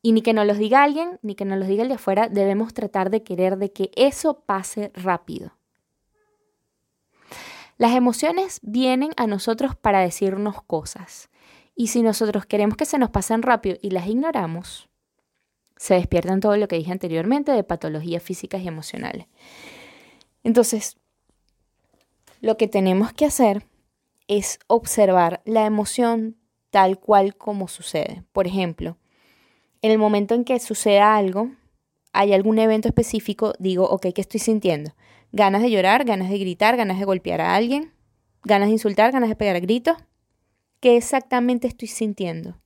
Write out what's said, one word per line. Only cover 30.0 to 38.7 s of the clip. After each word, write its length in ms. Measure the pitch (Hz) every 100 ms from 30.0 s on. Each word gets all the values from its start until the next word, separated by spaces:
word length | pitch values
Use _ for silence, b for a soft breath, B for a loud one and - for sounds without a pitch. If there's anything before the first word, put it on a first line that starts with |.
| 214 208 208 233
en 80 |
que 160 | 240 247
suceda 560 | - 214 214 202 208 214
algo, 360 | 196 190 240 - _ _ _ _ _
hay 200 | 190 202
algún 260 | 190 202 220
evento 280 | 220 220 202
específico, 640 | - 226 220 - 196 214 -
digo, 280 | 185 180 185
"Ok, 180 | 190 185
¿qué 80 | 180
estoy 180 | 190 214
sintiendo? 540 | - 220 196 151 151 _ b b b
Ganas 300 | 208 202 196
de 100 | 247
llorar, 340 | 214 185 233 254
ganas 240 | 196 185
de 80 | 202
gritar, 380 | 190 170 214 247
ganas 240 | 208 190
de 60 | 196
golpear 360 | 185 175 170
a 140 | 170 185
alguien, 380 | 233 277 320 _ _ _ _ _
ganas 240 | - 202
de 60 | 202